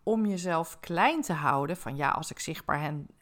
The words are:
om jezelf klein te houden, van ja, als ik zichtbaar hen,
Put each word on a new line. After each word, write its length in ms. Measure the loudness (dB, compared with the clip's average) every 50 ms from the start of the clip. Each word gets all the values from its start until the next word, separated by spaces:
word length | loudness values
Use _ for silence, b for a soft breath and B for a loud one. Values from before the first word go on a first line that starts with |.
| _
om 240 | 0 2 2 2
jezelf 540 | 2 0 0 0 0 0 0 0 -2 -6 -14
klein 420 | -8 -4 2 4 4 4 4 2 0
te 100 | -2 -2
houden, 440 | 2 2 2 2 2 2 0 -2
van 200 | -4 -6 -6 -4
ja, 140 | 0 0 0
als 200 | 0 0 -2 -6
ik 80 | -8 -8
zichtbaar 420 | -8 -8 -8 -6 -2 -2 0 0
hen, 260 | 0 -2 -4 -6 -8 -12 -16 _